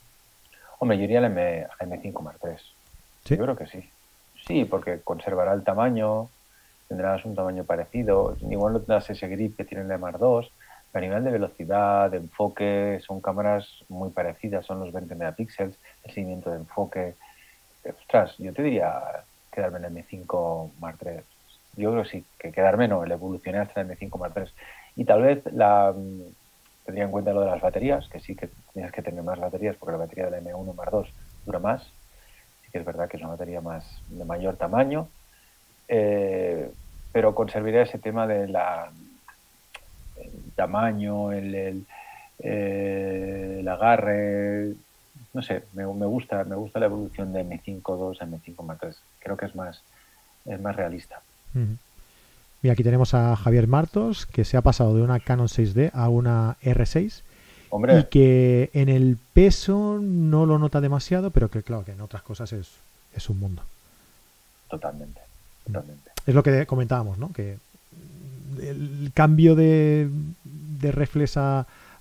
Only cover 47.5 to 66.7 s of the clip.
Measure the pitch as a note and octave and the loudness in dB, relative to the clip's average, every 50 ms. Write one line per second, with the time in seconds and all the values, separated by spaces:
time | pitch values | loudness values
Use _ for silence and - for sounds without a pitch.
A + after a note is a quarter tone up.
47.5 | F2+ F2+ - G2 G2 F#2 - - F#2 F2+ F#2 F#2 F#2 - F2+ E2+ E2 E2 - - | -8 -12 -12 -12 -12 -10 -8 -6 -6 -4 -6 -6 -8 -10 -12 -12 -12 -14 -14 -16
48.5 | E2+ - E2 E2 D#2+ D#2+ - - - - _ _ _ _ - F#2+ G2+ - G2+ G2+ | -16 -14 -14 -12 -12 -12 -12 -14 -14 -16 _ _ _ _ -10 -10 -8 -8 -10 -10
49.5 | - F#2 F#2 F2 - - _ _ _ _ _ _ _ _ _ _ _ _ - - | -10 -10 -12 -12 -14 -16 _ _ _ _ _ _ _ _ _ _ _ _ -14 -12
50.5 | G#2 F#2 G2 G2+ G2 G2+ F2+ E2 F2 F2+ - - - - - _ _ _ _ - | -10 -6 -6 -6 -4 -4 -4 -6 -6 -10 -14 -16 -20 -20 -20 _ _ _ _ -6
51.5 | - B2+ A2+ G#2 A2+ A#2+ _ _ _ - - _ _ _ _ _ _ _ _ _ | -4 -2 -2 -2 -4 -6 _ _ _ -20 -20 _ _ _ _ _ _ _ _ _
52.5 | _ _ - B2+ A#2+ B2 A2+ A#2+ A#2+ B2+ B2+ - - A#2+ A#2 A#2+ A#2 - - A#2 | _ _ 2 4 4 4 4 4 6 6 6 4 4 4 4 4 2 2 4 4
53.5 | A#2 A#2+ A2+ A2+ C3 D3 E3 - - G3+ A3 A#3 G#3 - - - - - G#2+ - | 6 6 6 6 4 4 2 2 0 0 0 0 -2 -4 -6 -4 0 0 0 2
54.5 | - B2+ - C#3 A#2+ - B2 A2 A2 A2+ A#2 B2 B2 A#2 - - B2+ B2 A#2+ A2 | 4 4 6 6 6 6 4 4 6 6 4 4 2 0 0 0 2 2 2 2
55.5 | - - A2+ G2+ F#2+ A#2+ D3 E3 - B2+ A#2 A#2+ A#2+ A#2+ A#2+ A#2+ A#2 A2+ A2+ A2+ | 2 2 2 2 4 2 2 2 2 2 2 4 4 4 4 2 2 2 2 0
56.5 | B2+ - - C3 B2 A#2 A#2 - - D#3+ F#3+ A3 - - - - - - - - | -2 -2 0 2 2 4 2 2 2 0 0 -2 -4 -10 -18 -20 -20 -20 -20 -20
57.5 | - - - - G#2 G#2 A2+ B2 - D#3+ D3 - - C#3 C3+ C3 B2+ B2+ B2+ B2 | -20 -20 -10 -6 -2 2 6 8 8 8 8 8 8 8 10 10 10 8 8 6
58.5 | B2 B2 C3 - - C#3+ C#3 C3+ C3 C3 C3 B2+ B2 A2+ - _ - - F#3+ G3 | 6 4 4 2 2 2 4 6 6 6 6 6 4 2 0 _ 8 10 10 10
59.5 | F3+ - - F#3+ G3 G3+ G#3 G#3 G#3 G#3 G#3 G3 F3+ F3 E3 D#3 D3+ D#3 D#3+ D#3+ | 8 4 2 0 0 2 0 0 -2 -2 -2 0 0 2 2 4 4 4 6 4
60.5 | D#3 D3+ D3+ C#3+ - D3 C#3+ C#3 C#3+ C#3 - - F3 F#3 F#3 G3 - - A#2+ G#2 | 4 4 2 2 2 0 0 2 0 0 0 0 -2 -2 0 2 2 2 2 2
61.5 | - A2 - - A#2 G#2+ F#2 G2 G2 F#2+ G#2+ G2+ - G2+ - - G#2+ - A#2 G#2 | 0 -4 -6 -6 -6 -8 -8 -10 -12 -14 -14 -14 -14 -14 -12 -12 -12 -10 -10 -10
62.5 | A2+ G#2 F#2 - _ _ _ - _ _ _ _ - - - - G#2 F#2+ G2 G2 | -10 -10 -10 -12 _ _ _ -20 _ _ _ _ -12 -8 -4 -4 -4 -2 -4 -4
63.5 | F#2 E2+ - - - - _ _ _ _ _ _ _ _ _ _ _ _ _ _ | -6 -8 -10 -12 -14 -16 _ _ _ _ _ _ _ _ _ _ _ _ _ _
64.5 | _ _ _ - D#2+ D#2+ - D2 D2 D2 D2 D2 - - - - - - - - | _ _ _ -14 -10 -8 -8 -10 -10 -10 -14 -16 -16 -18 -20 -20 -20 -20 -20 -20
65.5 | - - - - G#2 - - D2 - - - - _ - - C#3+ B2 C#3+ C#3 C#3+ | -20 -14 -10 -8 -6 -6 -8 -10 -14 -20 -20 -20 _ -4 0 4 4 4 6 6
66.5 | C3+ C3+ D3+ - | 4 2 2 0